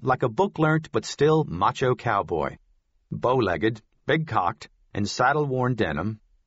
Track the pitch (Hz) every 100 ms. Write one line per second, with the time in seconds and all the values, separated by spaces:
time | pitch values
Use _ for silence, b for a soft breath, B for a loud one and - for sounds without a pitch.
0 | 127 127 127 110 202 - 156 160 156 117
1 | - - 147 156 147 85 104 - 127 117
2 | 120 104 82 82 69 - _ _ _ _
3 | _ - 117 131 98 82 110 120 - _
4 | - 156 156 113 87 - - _ _ -
5 | 104 - 127 147 143 127 123 117 90 73
6 | 98 110 _ _